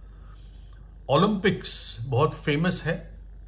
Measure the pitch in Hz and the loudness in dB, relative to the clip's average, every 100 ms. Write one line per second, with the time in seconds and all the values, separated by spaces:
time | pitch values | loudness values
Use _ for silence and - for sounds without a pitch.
0 | - - - - - - - - - - | -18 -18 -18 -18 -18 -18 -18 -20 -20 -10
1 | - 143 214 202 202 127 - - - - | 2 6 6 4 2 2 -2 -8 -8 -8
2 | 117 120 156 - 156 147 180 180 151 175 | 0 4 2 2 -2 2 2 0 -2 -4
3 | - - - - | -8 -16 -16 -18